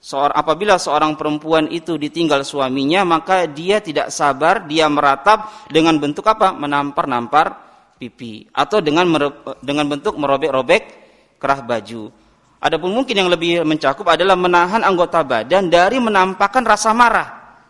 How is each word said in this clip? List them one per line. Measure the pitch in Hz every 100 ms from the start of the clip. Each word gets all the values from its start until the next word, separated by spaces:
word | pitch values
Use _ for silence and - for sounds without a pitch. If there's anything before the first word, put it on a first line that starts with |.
seor-, | - 139 143 -
apabila | 156 156 208 180
seorang | 175 147 156 151
perempuan | 151 151 156 160 156
itu | 170 165 156
ditinggal | 147 156 165 143
suaminya, | 139 143 131 131 139 180 185
maka | 165 - 185 165
dia | 143 170 208
tidak | 202 147 113
sabar, | - 147 135 156 208 170
dia | 156 156
meratap | 147 143 135 - 214 - - -
dengan | 151 165 156
bentuk | 143 147 214
apa? | 214 190
Menampar-nampar | - 143 143 143 139 165 123 113 147 175 - - _ _ _
pipi. | 123 _ 120 107 -
Atau | - 139 214
dengan | 151 151 180
mere-, | 156 143 - - -
dengan | 127 147 147
bentuk | 143 202 -
merobek-robek | 143 139 147 131 127 196 - - - _ _ _
kerah | 135 139
baju. | 120 117 104 117 110 _ _ _ _ _
Adapun | 147 160 180 220
mungkin | 262 208
yang | 180
lebih | 175 170 170
mencakup | 156 151 139 139
adalah | 196 160 185 185
menahan | 180 175 175 220
anggota | 190 180 170 -
badan | 139 120 113 180 185
dari | 170 185 254
menampakkan | 233 202 185 185 202 262 226
rasa | 208 220
marah. | 220 240 202 147 - - -